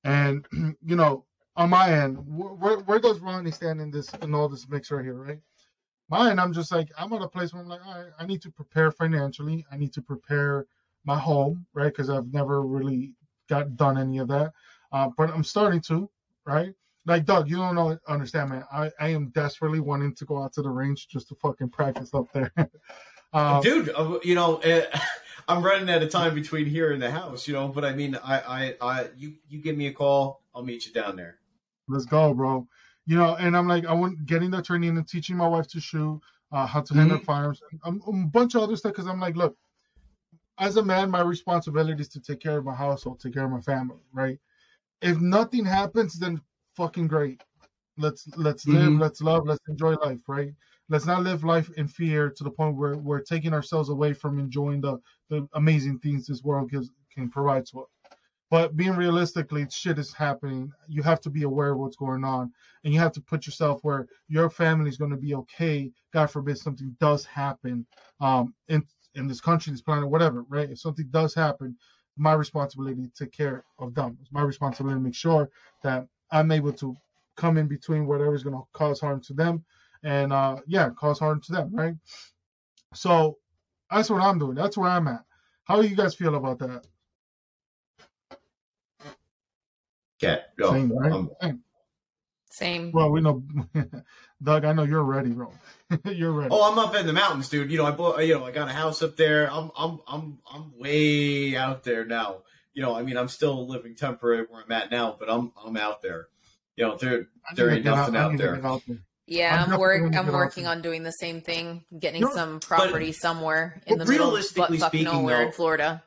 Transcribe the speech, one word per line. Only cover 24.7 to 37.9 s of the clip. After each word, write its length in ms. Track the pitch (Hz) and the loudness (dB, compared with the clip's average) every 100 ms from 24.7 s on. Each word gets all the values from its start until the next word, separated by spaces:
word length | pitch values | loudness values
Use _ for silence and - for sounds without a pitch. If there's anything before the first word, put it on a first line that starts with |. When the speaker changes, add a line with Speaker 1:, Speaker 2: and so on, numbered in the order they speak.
| 165 - 151 - - | 4 4 -4 -4 -8
Speaker 2:
<laughs> 300 | - - - | -16 -12 0
I'm 160 | 175 180 | 2 4
running 240 | 196 185 | 4 4
out 140 | 170 | 2
of 80 | 156 | 2
time 240 | 175 165 151 | 2 2 0
between 320 | 151 156 147 | -4 -2 0
here 240 | 160 160 | 2 0
and 100 | 139 | 2
the 80 | 120 | -2
house, 380 | 156 175 123 - | -4 -8 -12 -6
you 80 | 143 | -4
know, 120 | 139 | -4
but 160 | 135 | -2
I 80 | 143 135 | -2 -2
mean, 200 | 143 131 | -4 -6
I, 140 | 131 135 | -2 -2
I, 360 | 127 127 131 127 | -2 -4 -4 -4
I, 280 | 123 127 120 127 | -2 -2 -4 -10
you, 160 | 147 151 _ | -18 -18 _
you 100 | 147 | -10
give 160 | 156 151 | -6 -4
me 120 | 139 | -4
a 40 | |
call, 520 | 139 143 139 135 - _ | 0 4 4 2 -4 _
I'll 100 | 123 | -12
meet 220 | 127 117 - | -10 -10 -6
you 80 | |
down 220 | 117 104 92 | -4 -4 -8
there. 240 | 85 - _ _ _ _ - | -14 -18 _ _ _ _ -6
Speaker 1:
Let's 180 | 135 127 | -6 0
go, 260 | 156 156 127 | 4 4 4
bro. 320 | 135 131 123 _ _ _ - | 0 0 -4 _ _ _ 2
You 100 | 165 | 4
know, 180 | 170 165 | 4 4
and 220 | 175 175 | 2 2
I'm 100 | 180 | 4
like, 180 | 175 165 | 2 2
I 60 | |
want, 300 | 165 185 165 143 | 2 0 -2 -2
getting 240 | 165 180 | 0 0
the 100 | 185 | -2
training 340 | 180 175 170 165 | -2 0 0 0
and 100 | 160 | -2
teaching 280 | 170 156 180 | -6 -4 0
my 120 | 170 | 2
wife 200 | 165 156 | 0 -2
to 100 | 165 | -8
shoot, 400 | - 156 151 151 _ _ _ | -6 -4 -4 -4 _ _ _
uh, 160 | 143 131 | -4 -2
how 140 | 151 | -2
to 120 | 143 | 2
handle 240 | 147 156 180 | 6 6 6
Speaker 2:
Mm-hmm. 80 | - | 0
Speaker 1:
firearms, 340 | 143 147 143 - 160 | -2 -2 -4 -12 -12
um, 200 | 170 | -6